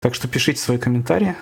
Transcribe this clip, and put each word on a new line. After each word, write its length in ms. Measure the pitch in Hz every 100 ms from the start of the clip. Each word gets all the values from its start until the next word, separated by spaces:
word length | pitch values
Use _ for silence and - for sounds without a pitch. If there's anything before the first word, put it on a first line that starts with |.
Так 140 | 127
что 140 | - 127
пишите 320 | 123 - 139
свои 180 | - 123
комментарии. 560 | 123 123 123 175 196 170